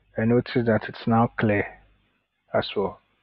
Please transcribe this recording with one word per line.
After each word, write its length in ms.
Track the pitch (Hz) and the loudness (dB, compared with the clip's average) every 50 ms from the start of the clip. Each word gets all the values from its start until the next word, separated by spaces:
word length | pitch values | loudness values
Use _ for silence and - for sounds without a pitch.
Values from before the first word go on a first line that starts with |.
| _ _ - | _ _ -8
and 140 | - 110 113 | -4 0 2
notice 360 | 120 123 120 - - 131 117 | 2 2 0 0 -2 -2 0
that 220 | 117 110 107 - - | 2 0 0 -2 -6
it's 180 | - - - | -12 -6 -2
now 240 | 120 117 113 117 - - - | 2 2 4 2 2 0 0
clear 280 | - 110 104 101 - - - - _ _ _ _ _ _ _ _ _ _ _ _ _ _ - | 0 2 2 0 0 -4 -8 -20 _ _ _ _ _ _ _ _ _ _ _ _ _ _ -4
as 120 | 110 104 - - | -4 -4 -2 -4
well. 260 | 110 98 87 82 - _ _ _ _ | -4 -4 -4 -4 -10 _ _ _ _